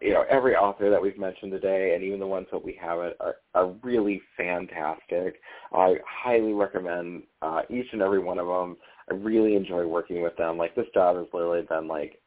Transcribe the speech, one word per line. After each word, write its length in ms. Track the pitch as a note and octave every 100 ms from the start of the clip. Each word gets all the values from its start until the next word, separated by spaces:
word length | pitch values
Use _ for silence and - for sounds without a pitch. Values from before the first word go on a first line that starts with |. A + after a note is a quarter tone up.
you 100 | G#2
know, 120 | F2+ -
every 280 | C3+ B2+ F#2
author 340 | G2+ G2 G2+
that 100 | G2
we've 160 | G2 G2
mentioned 360 | F#2+ F#2 G2
today, 420 | F#2+ F#2+ F#2+ F#2+
and 80 | F2
even 160 | F#2+ G2
the 80 | F#2+
ones 220 | F#2+ F#2
that 120 | F2+
we 140 | F2+ -
haven't, 360 | E2+ E2+ F2 -
are, 160 | F2 - _
are 160 | F2+ F#2 G2+
really 380 | B2 A#2+ G#2 F#2+ - -
fantastic. 1040 | F2+ F2 F2+ F2 D2+ D#2+ - F2 F2+ - - - -
I 220 | - F#2 F2
highly 480 | - - B2 A#2 A2
recommend, 680 | G#2 G2 F#2+ F2+ F2 E2+ E2+ - -
uh, 220 | D#2+ E2 -
each 160 | B2 B2
and 100 | A2+
every 160 | F#2+ G2
one 200 | F2+ F2+
of 80 | F2
them. 280 | F2+ F2+ E2+ - - -
I 60 |
really 400 | F#2+ G#2+ A2 A2
enjoy 320 | G2+ F#2+ F2 E2+
working 360 | E2+ E2 F2
with 140 | E2+ -
them. 220 | E2 E2
Like, 160 | E2+
this 140 | B2 A2+
job 240 | - F2+ F2+
has 100 | E2+
literally 300 | F2+ E2+ E2+
been, 240 | D#2 D#2+ D#2+
like, 340 | D#2 D2 -